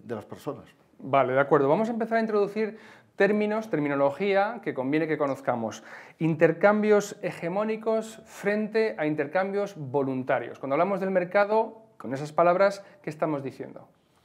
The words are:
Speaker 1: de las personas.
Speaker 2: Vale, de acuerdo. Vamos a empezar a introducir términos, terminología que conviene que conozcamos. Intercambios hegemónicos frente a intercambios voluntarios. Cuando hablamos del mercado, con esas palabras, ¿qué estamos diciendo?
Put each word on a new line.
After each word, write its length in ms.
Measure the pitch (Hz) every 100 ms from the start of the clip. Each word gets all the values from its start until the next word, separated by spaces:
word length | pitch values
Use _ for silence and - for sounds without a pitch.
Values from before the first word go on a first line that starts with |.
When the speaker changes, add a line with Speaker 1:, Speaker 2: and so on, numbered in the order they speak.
Speaker 1:
de 100 | 107
las 100 | 110
personas. 420 | - 104 - 127 - _ _ _
Speaker 2:
Vale, 320 | 139 139 123
de 80 | 131
acuerdo. 280 | 139 151 139
Vamos 200 | 170 220
a 40 |
empezar 260 | 233 220 226
a 20 |
introducir 580 | 220 208 202 214 214 214 - - _ -
términos, 540 | 196 208 208 214 220
terminología 920 | 156 147 139 139 139 202 196 208 240
que 100 | -
conviene 360 | 131 131 156 160
que 100 | 151
conozcamos. 640 | 143 135 - 120 113 - - - - -
Intercambios 960 | 160 160 165 165 202 214 208 208 202 -
hegemónicos 960 | 180 - 170 190 220 220 220 220 220 - -
frente 680 | - 202 208 214 220 220 214
a 80 | 151
intercambios 680 | 151 147 185 196 196 202 156
voluntarios. 800 | 139 143 135 131 127 131 120 -
Cuando 160 | 135
hablamos 260 | 143 185 190
del 100 | 190
mercado, 720 | 185 175 202 202 220 226 - - _
con 140 | 110
esas 180 | 135 151
palabras, 520 | 151 170 180 196 190 - -
¿qué 80 | -
estamos 320 | 156 165 143
diciendo? 460 | 139 - 135 - - _ _ _